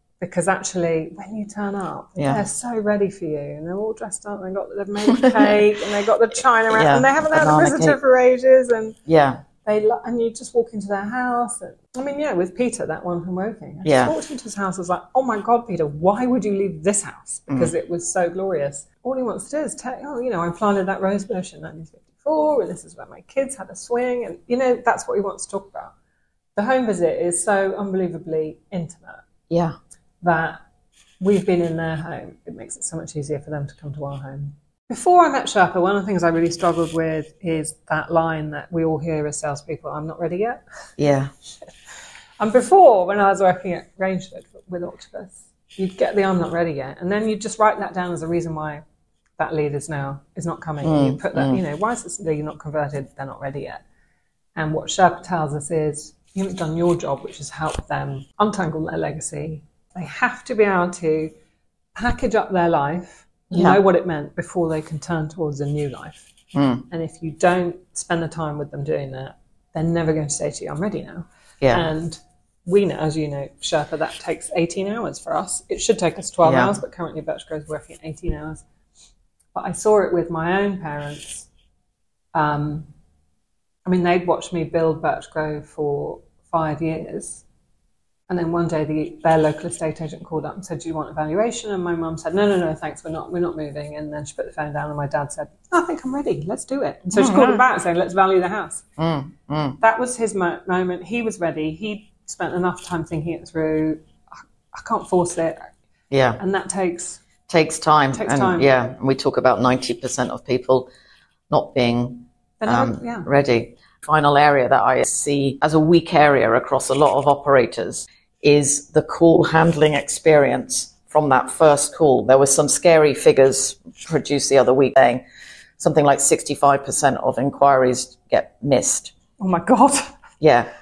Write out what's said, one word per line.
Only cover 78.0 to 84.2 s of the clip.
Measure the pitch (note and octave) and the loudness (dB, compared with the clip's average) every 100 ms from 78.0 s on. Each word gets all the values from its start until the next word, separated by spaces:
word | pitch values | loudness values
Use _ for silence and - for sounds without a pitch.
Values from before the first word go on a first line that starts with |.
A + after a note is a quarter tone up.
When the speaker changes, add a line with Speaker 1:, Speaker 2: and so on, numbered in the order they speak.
Speaker 1:
eighteen | D#3 - F3 | -14 -10 -6
hours. | D3+ D#3 D#3+ - _ _ _ _ _ _ _ _ - | -6 -6 -14 -18 _ _ _ _ _ _ _ _ -10
But | - | -8
I | |
saw | F3 G#3+ G#3+ F#3 | -2 2 4 4
it | |
with | F3 E3+ | 0 -2
my | E3 E3+ F#3+ | -4 -2 0
own | G3+ F#3 | 0 -4
parents. | E3 D3 D3 D3 - - - _ _ _ _ _ _ _ _ E3 | -8 -8 -10 -12 -14 -16 -18 _ _ _ _ _ _ _ _ -2
Um, | D3+ D3 D3+ D3+ - - _ _ _ _ _ _ _ _ F3+ | -2 -2 -4 -8 -12 -20 _ _ _ _ _ _ _ _ -2
I | |
mean, | F#3 | 0
they'd | F3 F3+ | 2 2